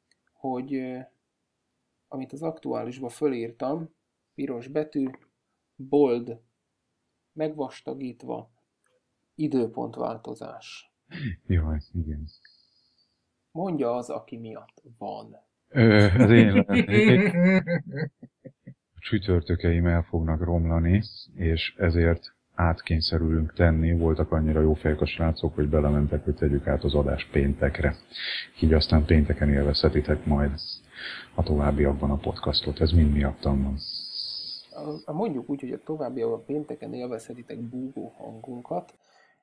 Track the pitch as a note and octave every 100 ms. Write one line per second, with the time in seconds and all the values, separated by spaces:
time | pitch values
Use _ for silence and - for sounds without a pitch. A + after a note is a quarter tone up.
0 | _ _ _ _ C3+ B2+ C3 C3+ B2+ B2+
1 | C3 _ _ _ _ _ _ _ _ _
2 | _ C3+ B2 C#3 D#3+ D#3+ C#3 A#2+ A2+ B2+
3 | C3 - D3+ B2 A2+ - B2+ D#3 D#3+ _
4 | _ _ _ - C#3 A#2+ A#2 D3+ D3+ D3
5 | C3 C3 _ _ _ _ _ - C3 C#3+
6 | C#3 A#2+ A#2+ A2+ _ _ _ _ _ _
7 | _ _ _ D#3 D#3 D3+ C3 - - C3+
8 | C3 B2 B2+ A#2 A2+ _ _ _ _ _
9 | _ _ _ - D3+ B2+ A2 A#2+ A#2 A#2
10 | B2 A2+ B2+ B2 - A#2+ - - - _
11 | _ D#3+ C3 F2 - F2+ D#2 D#2 - F2
12 | D#2 D2+ D2+ _ _ _ _ _ _ _
13 | _ _ _ _ _ D#3+ F#3+ D#3 A#2+ B2
14 | A#2 A2+ - A#2 A2+ G#2+ A2 _ - A#2
15 | G#2+ G#2+ A2 - _ _ _ C#3 A2+ G#2+
16 | G#2 G2 A2 A#2 A2 G2 - A3 - G#3
17 | G#3+ F#3+ G3+ F3 F3+ F#3+ - E3+ - C3+
18 | D3+ _ - _ - _ - - _ -
19 | - G#2+ F2+ F2 - E2+ F2 E2+ E2+ E2+
20 | E2 E2+ D#2+ D#2+ F2 F2 E2 E2 E2+ G2
21 | G#2 - - - E2 D#2+ - - F2 E2+
22 | E2 E2+ - _ _ - E2+ E2 - D#2+
23 | D#2 D#2+ D#2+ D#2+ D#2 - E2+ D#2+ D#2+ E2
24 | E2 D#2 D#2+ D#2+ D#2 D#2 D#2 D#2 D#2 D2+
25 | D2+ - E2 D#2+ D#2+ - D2 D#2 D2 D2
26 | D2 D2+ - D2 D2+ C#2+ - C#2 C#2+ D2
27 | C#2 C2+ - C#2+ C#2 C#2 C#2+ - D2 C#2+
28 | _ - - - - - D#2+ D#2 - D#2+
29 | D2+ D#2+ D2 D#2 D2 C#2+ C#2+ C#2 D2+ D2
30 | C#2+ D2 - C#2+ C#2+ C#2+ - - _ -
31 | - - - - D#2 D2 C#2+ C#2+ C#2+ C#2
32 | C#2 C#2+ - - - D2+ - D2 D#2+ E2
33 | D2+ D2 C#2 C#2+ D2 C#2 C2+ C#2 - -
34 | - - - - - - - - D3+ D3+
35 | - D#3 A3 C3+ A2+ C#3 B2+ B2 - D#3
36 | B2+ C3 A#2 A2+ - D3 D3 - A2+ B2
37 | B2 A#2 - B2 A#2 A2+ A#2 B2+ C3 -
38 | - - - A2+ A#2+ B2 B2 F3 - _
39 | _ _ _ _